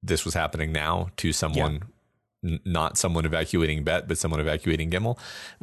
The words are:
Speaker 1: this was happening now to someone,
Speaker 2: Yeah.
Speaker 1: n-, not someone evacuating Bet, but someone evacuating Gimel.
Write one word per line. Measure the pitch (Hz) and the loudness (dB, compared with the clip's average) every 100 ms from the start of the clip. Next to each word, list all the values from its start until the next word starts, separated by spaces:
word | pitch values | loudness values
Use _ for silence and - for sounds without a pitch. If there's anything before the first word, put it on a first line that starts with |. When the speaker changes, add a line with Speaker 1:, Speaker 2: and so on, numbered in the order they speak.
Speaker 1:
this | - 80 | -2 0
was | 82 | 0
happening | 85 78 78 78 | 0 0 -2 -2
now | 78 78 87 87 - | 0 0 0 -2 -2
to | 82 | 0
someone, | - 80 73 76 76 104 - _ _ _ _ | 0 0 0 0 -2 -8 -16 _ _ _ _
Speaker 2:
Yeah. | 87 | -4
Speaker 1:
n-, | 82 | -4
not | 95 82 80 - | 0 0 2 2
someone | 90 82 | 2 2
evacuating | 80 80 80 90 78 76 | 2 0 2 2 2 2
Bet, | 73 87 - | 2 0 0
but | 82 | -2
someone | 82 78 | 0 0
evacuating | 78 78 85 78 80 | 0 0 0 0 0
Gimel. | 90 113 120 - - - - | 0 0 -2 -8 -14 -16 -6